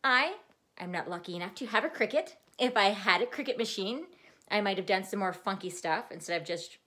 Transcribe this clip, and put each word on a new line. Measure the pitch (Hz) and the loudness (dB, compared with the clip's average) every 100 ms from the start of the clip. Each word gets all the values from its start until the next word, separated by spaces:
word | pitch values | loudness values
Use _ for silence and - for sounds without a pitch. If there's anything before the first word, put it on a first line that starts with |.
I | 269 254 302 403 - _ _ - | 4 4 4 -2 -14 _ _ -12
am | 180 | -6
not | 175 - | -4 -4
lucky | 175 175 175 | -6 -6 -6
enough | 175 - | -6 -8
to | 233 | 0
have | 220 269 | 0 0
a | |
Cricut. | - 214 285 - - _ - | 0 0 2 -2 -12 _ -2
If | 254 247 | 2 6
I | 196 | 4
had | 208 196 180 | 4 4 4
a | 240 | 4
Cricut | - 269 247 | -2 -4 -2
machine, | 220 - 190 254 359 - - _ _ | -2 -2 -4 -4 -8 -16 -20 _ _
I | 208 | 0
might | 202 190 | 2 0
have | 185 | 2
done | 190 190 | 0 0
some | 208 | -2
more | 190 | -2
funky | 180 - 190 185 | -2 -4 -4 -4
stuff | 180 170 170 240 | -6 0 0 -2
instead | 165 160 170 | -12 -4 -4
of | 160 | -2
just | 170 - - | -6 -6 -16